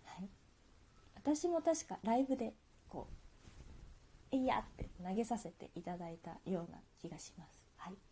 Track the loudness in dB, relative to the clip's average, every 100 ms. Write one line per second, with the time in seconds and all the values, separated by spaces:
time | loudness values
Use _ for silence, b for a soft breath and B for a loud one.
0 | -16 -10 -12 -12 -20 -20 -20 -20 -20 -20
1 | -20 -2 2 4 4 4 6 4 0 -2
2 | 4 6 6 4 2 -4 -20 -20 -10 -8
3 | -8 -10 -14 -20 -20 -18 -16 -16 -16 -18
4 | -20 -20 0 2 4 2 0 -8 -8 -6
5 | -2 0 2 0 -2 -10 -12 -8 -6 -6
6 | -6 -8 -12 -10 -2 0 -2 -10 -18 -14
7 | -12 -10 -14 -16 -18 -20 -20 -14 -12 -12
8 | -16